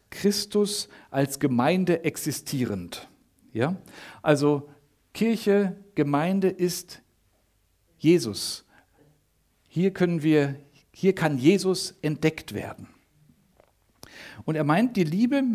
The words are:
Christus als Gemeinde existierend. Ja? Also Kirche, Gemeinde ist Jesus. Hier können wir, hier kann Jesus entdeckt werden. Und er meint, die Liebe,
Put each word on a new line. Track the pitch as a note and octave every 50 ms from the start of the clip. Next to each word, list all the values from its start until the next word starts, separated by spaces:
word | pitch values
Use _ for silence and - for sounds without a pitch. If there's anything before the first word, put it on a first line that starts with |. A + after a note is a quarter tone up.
| _ -
Christus | - - - G#3 G3+ - - - - G#3 G#3 G3+ - - - - - - - -
als | C#3 C#3 C#3+ C#3 - -
Gemeinde | D3+ C#3 B2 A#2+ B2+ D#3 F#3 F#3+ F3+ E3+ E3+ E3 -
existierend. | D3+ - - - D3+ B2 - - - D3+ C3 A#2+ G2+ G2+ F#2 F2 D#2+ - - - - _ _ _ _ _ _ _ _ -
Ja? | A2 B2+ E3 F#3+ - - - - - - - - -
Also | - D#3 D3+ C3+ C#3+ D3 D3 C#3 C#3+ - - _ _ _ _ _ _ _ -
Kirche, | - G#3+ A3+ A3 G3+ - G3+ G3 G3+ G3+ F#3 F3 - - _ -
Gemeinde | D#3 C#3+ C#3+ C#3+ C#3+ D#3+ F#3 F#3+ G3 F#3+ F3+
ist | F#3 - F3 F3 F3 - - - - - _ _ _ _ _ _ _ _ _ _ _ _ _ _ _ _ _ _ _
Jesus. | _ C#3+ D#3+ F3 D#3+ C3 G#2+ G2 - - - - - - _ _ _ _ _ _ _ _ _ _ _ _ _ _ _ _ _ _ _ _
Hier | _ - D#3+ F#3 F#3+
können | F#3+ - F3+ F3 E3+ D#3 D3
wir, | D#3 D3+ D3 C#3+ C#3 C3+ - - _ _ _ _ _ _
hier | - F3+ F#3+ F#3
kann | - E3 D#3 C#3+
Jesus | B2 B2+ E3+ G3+ F#3+ F#3+ F#3+ F3+ F#3 - - - _
entdeckt | - D3+ D3+ - D#3 D#3 D#3 - - - G#2
werden. | - - - - - - - - _ _ _ _ _ _ _ _ _ _ _ _ _ _ _ _ _ _ _ _ _ - - - - - - - - -
Und | D#3 D#3+
er | D#3 D3
meint, | D3 D#3 G3 B3 B3 -
die | G3 E3
Liebe, | D3+ E3+ G#3 B3 A#3+ C#4+ C#4 C4+ A#3+